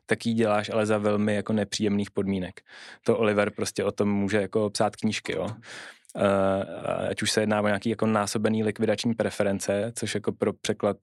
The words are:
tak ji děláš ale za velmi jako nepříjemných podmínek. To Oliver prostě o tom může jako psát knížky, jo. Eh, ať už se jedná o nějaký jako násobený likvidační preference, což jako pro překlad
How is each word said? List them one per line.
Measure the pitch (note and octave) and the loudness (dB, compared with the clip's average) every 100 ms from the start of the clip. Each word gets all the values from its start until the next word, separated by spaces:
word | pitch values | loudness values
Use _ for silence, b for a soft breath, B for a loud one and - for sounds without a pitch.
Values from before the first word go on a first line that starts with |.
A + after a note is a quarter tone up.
| - | -4
tak | G#2+ A#2 | -2 0
ji | |
děláš | A2+ G#2+ G#2 G#2 | 2 2 2 0
ale | A2 G#2+ | 0 2
za | G#2+ | 2
velmi | G#2 G#2 G#2+ | 2 2 2
jako | G#2 - | 0 0
nepříjemných | A2 G2 - G#2 G2+ G2+ | 0 0 -2 0 0 0
podmínek. | - G2 G2 F2+ - B B B B | -2 -2 -2 -4 -10 B B B B
To | - A2 | 0 2
Oliver | A2 G#2 G#2 | 2 4 2
prostě | - G#2 - | -2 -4 -2
o | G2+ | -2
tom | - G#2 | 0 0
může | G2+ G2 G#2+ | 0 0 0
jako | F#2+ A2 G#2 | 0 0 0
psát | - G#2 - | 0 -2 0
knížky, | A2 G#2 - | -2 -2 -4
jo. | E2+ F2+ A2+ B B B B - - | -4 -4 -6 B B B B -14 0
Eh, | G2+ G2 G2 F#2+ - F2 - F2 F#2 | 2 4 2 2 -2 -6 -4 -2 -2
ať | G2 | -2
už | G#2+ | 0
se | - | 2
jedná | G#2 G#2+ | 2 2
o | G#2 | 2
nějaký | G2 A2+ | 0 0
jako | G#2+ A2 | 0 2
násobený | A2 G2+ A2+ A2 A2 | 2 0 0 0 2
likvidační | G#2+ G2+ A2 G#2 A#2+ | 0 0 0 0 0
preference, | A2+ G2+ - G2+ G2 - G2+ A2+ - | 0 -2 0 0 0 0 0 -2 -4
což | A2 | -4
jako | G2+ G#2 | -2 -4
pro | G2 G#2+ | 0 -2
překlad | - - G#2 G#2 G2 | 0 -4 0 0 0